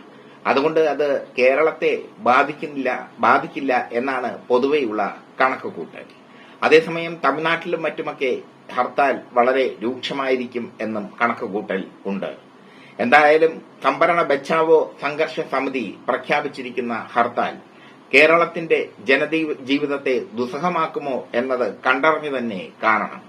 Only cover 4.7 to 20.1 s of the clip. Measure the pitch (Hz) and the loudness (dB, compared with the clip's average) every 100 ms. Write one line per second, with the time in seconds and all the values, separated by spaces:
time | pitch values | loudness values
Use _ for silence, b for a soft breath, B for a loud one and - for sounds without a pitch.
4.7 | 147 117 107 95 - - - 131 127 107 | 0 0 -2 -4 -6 -8 0 0 0 -8
5.7 | 90 78 - - - - B B B 127 | -10 -12 -14 -20 -20 -20 B B B 6
6.7 | 160 165 165 165 165 139 151 165 165 175 | 6 6 -4 -6 -2 -2 0 0 -2 -2
7.7 | 160 156 - 147 143 131 98 - - - | -4 -4 -6 -8 -4 -2 -2 -6 -20 -8
8.7 | 123 123 - 139 107 - 120 123 135 120 | -4 -2 2 0 0 -2 2 2 2 0
9.7 | 92 113 127 - 143 135 127 120 120 113 | -2 -6 -6 -6 -4 -2 -2 -2 -8 -8
10.7 | - 110 107 98 - - - 113 101 98 | -8 -6 -6 -8 -4 -2 -2 -6 -6 -4
11.7 | 95 85 - 98 98 80 69 - - B | -6 -6 -10 -6 -4 -6 -10 -18 -20 B
12.7 | B B B 120 147 151 156 160 - - | B B B 4 6 6 6 2 -2 -14
13.7 | - 135 143 170 170 156 180 - 160 160 | -4 -2 2 2 2 0 -2 0 0 4
14.7 | 156 - - 139 147 156 170 - 135 139 | 4 2 -4 -6 -2 -4 -4 -4 -2 -2
15.7 | 131 95 - - 120 - 147 143 139 123 | -4 -6 -6 -4 -4 0 -2 -2 -8 -10
16.7 | 123 120 110 - 120 120 123 87 - - | -6 -6 -6 -4 0 0 0 -4 -4 -16
17.7 | B B B - 135 156 170 165 175 165 | B B B 2 6 6 6 2 -2 0
18.7 | 147 - - 104 135 147 160 151 135 127 | 0 -2 -4 2 2 2 -2 -2 -4 -2
19.7 | 143 143 139 139 | 0 0 -2 -2